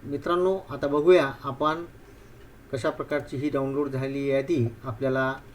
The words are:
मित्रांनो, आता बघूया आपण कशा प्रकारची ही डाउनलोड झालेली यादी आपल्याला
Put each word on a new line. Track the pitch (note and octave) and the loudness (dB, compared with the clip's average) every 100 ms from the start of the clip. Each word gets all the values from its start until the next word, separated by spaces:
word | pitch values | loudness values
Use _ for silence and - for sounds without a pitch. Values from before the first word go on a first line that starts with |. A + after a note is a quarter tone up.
मित्रांनो, | C#3 C#3+ E3+ F3 F#3 F#3+ - | -6 -6 -2 2 2 0 -4
आता | C#3+ C#3+ | -6 0
बघूया | D3 D#3 F3+ C#3 B2+ | 2 8 6 6 -2
आपण | C#3+ C3 D3+ D#3+ F3 - - - - - - - - | -8 -2 0 0 -6 -14 -20 -20 -20 -20 -20 -20 -8
कशा | C3 D#3 | -2 -2
प्रकारची | D3 D3 D3 A#2+ C#3 | -2 -4 -4 -4 -4
ही | D3 | -2
डाउनलोड | C#3+ C3+ C3+ C#3+ | 0 -2 0 -2
झालेली | C3 C3+ C#3 C#3 | -2 -4 -2 0
यादी | C3+ C#3 E3 A2+ - | 0 2 2 0 -2
आपल्याला | C3 A2 C3+ C3 C3 C3+ - | -8 -4 0 2 0 -2 -10